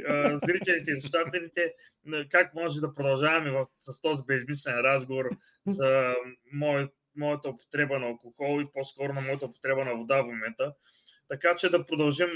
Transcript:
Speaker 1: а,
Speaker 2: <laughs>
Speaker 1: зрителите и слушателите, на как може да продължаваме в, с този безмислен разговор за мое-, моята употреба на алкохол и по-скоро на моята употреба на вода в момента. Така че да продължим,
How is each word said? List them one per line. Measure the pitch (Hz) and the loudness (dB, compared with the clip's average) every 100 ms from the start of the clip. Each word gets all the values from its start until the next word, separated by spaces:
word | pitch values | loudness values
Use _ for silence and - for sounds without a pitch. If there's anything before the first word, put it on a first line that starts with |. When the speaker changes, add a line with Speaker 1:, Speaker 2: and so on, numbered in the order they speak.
| - | 0
Speaker 1:
а, | 147 143 147 | 2 2 2
Speaker 2:
<laughs> | |
Speaker 1:
зрителите | 147 185 190 165 151 | 0 0 2 0 0
и | 139 | -4
слушателите, | 143 165 165 175 170 - 170 - - _ 147 | -2 -2 0 -4 -4 -2 -2 -4 -20 _ -8
на | 156 143 | -8 2
как | 175 180 | 4 4
може | 156 170 147 | 0 -4 -2
да | 147 143 | -4 -2
продължаваме | 139 135 151 160 147 | 0 2 4 2 0
в, | 135 127 _ | -2 -4 _
с | - - | -18 -4
този | 156 143 131 | -2 -2 0
безмислен | 131 123 143 143 120 | 0 0 -6 -4 0
разговор | 131 135 127 131 127 - _ _ - | 2 2 0 -4 -4 -8 _ _ -6
за | 196 135 135 127 123 127 127 _ | 0 4 4 4 0 -4 -14 _
мое-, | 143 147 143 139 - _ 147 | -2 0 0 -2 -8 _ -4
моята | 147 147 143 | -2 -2 -4
употреба | 120 _ 139 143 135 | -10 _ -2 0 0
на | 120 | -2
алкохол | 120 120 - 143 143 | -6 -14 -6 -2 0
и | 143 | -2
по-скоро | 135 135 - 139 | -6 -8 -6 -4
на | 139 | -4
моята | 131 139 131 | -4 -4 -6
употреба | - 135 135 131 | -4 0 0 0
на | 117 | -4
вода | 113 135 | 2 2
в | 120 | 2
момента. | 113 110 113 143 - _ _ _ _ - | -4 -6 -4 -4 -6 _ _ _ _ -10
Така | 139 170 175 | 0 0 2
че | 185 | 2
да | 170 - | 2 2
продължим, | 151 147 139 175 | 2 2 2 0